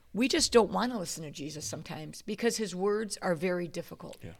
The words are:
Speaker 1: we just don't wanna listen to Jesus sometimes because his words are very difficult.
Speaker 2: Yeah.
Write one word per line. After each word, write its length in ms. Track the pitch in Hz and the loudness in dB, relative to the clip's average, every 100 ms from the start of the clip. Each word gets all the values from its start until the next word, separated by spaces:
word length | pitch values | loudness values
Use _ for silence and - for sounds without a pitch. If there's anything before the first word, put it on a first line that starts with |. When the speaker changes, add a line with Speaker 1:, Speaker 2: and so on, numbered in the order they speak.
| - | -10
Speaker 1:
we 160 | 185 254 | 0 2
just 240 | 339 - | 4 6
don't 180 | 240 208 | 8 6
wanna 280 | 185 247 240 | 2 0 -2
listen 260 | 175 - | -4 -6
to 60 | 156 | -8
Jesus 340 | - 147 151 | -8 -8 -8
sometimes 580 | - 160 156 151 156 - | -8 -8 -8 -10 -10 -12
because 340 | - 214 233 226 | -8 0 0 2
his 160 | 214 | -2
words 420 | 180 196 208 220 - | 0 2 2 -2 -4
are 120 | 185 | 0
very 320 | 165 185 180 175 | 0 2 0 -2
difficult. 500 | 170 160 170 151 - | -6 -10 -12 -14 -12
Speaker 2:
Yeah. 100 | - 82 | -14 -14